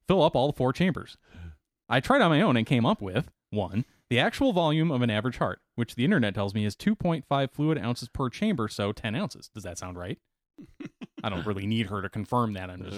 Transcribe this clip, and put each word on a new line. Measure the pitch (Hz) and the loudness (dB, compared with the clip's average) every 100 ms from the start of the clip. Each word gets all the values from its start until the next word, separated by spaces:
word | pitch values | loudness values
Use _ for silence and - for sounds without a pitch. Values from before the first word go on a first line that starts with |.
| - | 2
fill | 185 | 4
up | 156 135 | 4 4
all | 139 | 0
four | - 127 | 2 0
chambers? | - 180 120 90 - _ - 85 - _ _ - | 2 0 0 -8 -20 _ -18 -18 -18 _ _ 0
I | 123 | 0
tried | - 277 | 4 4
on | 185 | 6
my | 151 | 6
own | 202 123 | 6 4
and | 110 | 4
came | 127 120 | 2 4
up | 214 | 0
with, | 101 98 - _ _ | -2 -2 -4 _ _
one, | 104 90 98 - _ _ | -4 -2 -4 -6 _ _
the | 120 | 2
actual | 180 - 269 | 2 2 2
volume | 185 160 156 165 | 4 2 2 2
of | 127 | 2
an | 120 | 2
average | 107 123 - | 0 -2 -2
heart, | 113 - _ - | -4 -4 _ -4
which | 117 - | -4 0
the | |
internet | 135 196 107 95 | 2 4 2 0
tells | 101 | -2
me | 107 104 | 0 -2
is | - | 0
two | - 220 | -2 0
point | 175 160 - | -2 -2 -2
five | 139 135 | -2 0
fluid | - 151 156 | -2 0 0
ounces | 113 123 120 | -2 -4 -8
per | - 131 | -4 -4
chamber, | - 220 160 107 | -2 -2 0 -2
so | - 101 | -2 -4
ten | 110 113 110 | -4 -6 -4
ounces. | 202 - - | -6 -8 -16
Does | 107 | -14
that | 90 85 | -12 -10
sound | 92 87 | -10 -10
right?" | 90 - _ _ _ - - _ - _ - - | -8 -10 _ _ _ -20 -20 _ -20 _ -20 -10
I | 110 | -6
don't | 92 107 | -6 -6
really | 98 98 | -4 -2
need | 110 98 | -2 -2
her | 101 | -6
to | 95 | -6
confirm | 110 98 123 113 | -8 -2 -2 -2
that. | 98 92 | -4 -10
I'm | 92 | -12
just | 95 | -12